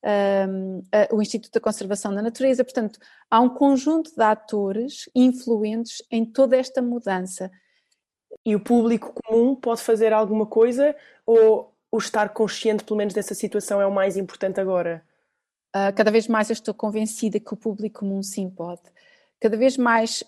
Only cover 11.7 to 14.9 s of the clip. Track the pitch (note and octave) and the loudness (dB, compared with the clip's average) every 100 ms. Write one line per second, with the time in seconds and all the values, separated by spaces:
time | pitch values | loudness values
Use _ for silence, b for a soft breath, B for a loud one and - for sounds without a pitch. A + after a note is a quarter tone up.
11.7 | _ _ A3+ - A3 G#3 G#3 G#3+ - A3+ | _ _ -6 -4 -2 -2 0 -2 0 -2
12.7 | G#3+ - G#3+ G#3 G3+ G3+ G3+ G3+ G#3 - | -2 -2 -4 -2 -4 -6 -8 -4 -4 -2
13.7 | G3+ G3 G3 G3 F#3+ F#3+ - F#3+ F#3+ F#3+ | 0 0 0 -2 -2 -8 -6 -4 -2 -2
14.7 | F3+ E3+ | -2 -4